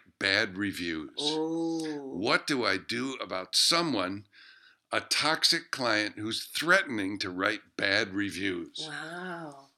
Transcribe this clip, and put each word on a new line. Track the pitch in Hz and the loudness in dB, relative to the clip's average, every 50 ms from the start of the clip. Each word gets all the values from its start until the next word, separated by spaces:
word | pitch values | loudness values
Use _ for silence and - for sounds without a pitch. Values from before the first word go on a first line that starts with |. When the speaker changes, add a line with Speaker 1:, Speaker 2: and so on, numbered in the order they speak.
| - 92 _ - | -8 -16 _ -2
Speaker 1:
bad | 98 98 98 104 113 101 90 95 | 2 4 4 4 4 2 0 -2
reviews. | 104 101 95 90 90 85 80 78 76 71 - - | -2 -2 -2 -2 -2 -2 -2 -4 -6 -6 -8 -4
Speaker 2:
Oh. | 143 147 156 156 160 160 165 165 165 165 165 165 160 156 151 143 139 131 135 | -4 -2 -2 -2 -2 -2 -2 -2 -2 -2 -2 -2 -4 -4 -6 -6 -8 -8 -4
Speaker 1:
What | 87 101 127 160 175 - - | -2 2 4 4 2 2 0
do | 151 127 113 | 0 2 2
I | 98 98 95 | 2 0 0
do | 80 - 110 120 127 135 131 - | -2 -4 -4 -4 -2 -4 -4 -6
about | 110 95 95 92 92 - - | -6 -6 -6 -6 -6 0 2
someone, | - - - 170 170 175 160 127 101 90 92 98 101 101 - _ - - - - - - - _ _ _ _ | 4 4 6 4 4 2 2 0 0 0 -2 -4 -6 -10 -14 _ -20 -20 -20 -20 -20 -20 -20 _ _ _ _
a | 98 110 | -2 -2
toxic | - - - - 139 151 160 160 - - - 160 - - | 0 0 0 2 2 2 4 4 4 4 4 2 -2 -6
client | - 135 127 117 107 107 107 104 - 104 | -4 -2 2 2 2 2 2 0 -2 -4
who's | 107 110 113 - - | -4 -4 -4 -4 -6
threatening | - - - 147 165 185 196 185 139 120 107 98 95 104 98 | -6 -6 -2 2 4 4 4 4 0 -2 -2 -2 -2 -2 -4
to | - 95 | -4 -4
write | 90 90 95 104 107 101 - _ _ | -2 0 0 0 0 -2 -6 _ _
bad | - 101 101 98 107 113 98 95 | 0 2 4 4 4 2 2 0
reviews? | 104 101 98 78 85 98 98 90 87 82 - - - 156 156 | -2 -2 -2 -2 -2 -2 -2 -2 -2 -6 -8 -8 -8 -8 -8
Speaker 2:
Wow. | 147 147 156 160 170 175 180 185 175 170 165 147 139 139 139 - _ | -8 -8 -10 -10 -10 -8 -8 -8 -8 -10 -10 -12 -14 -16 -20 -20 _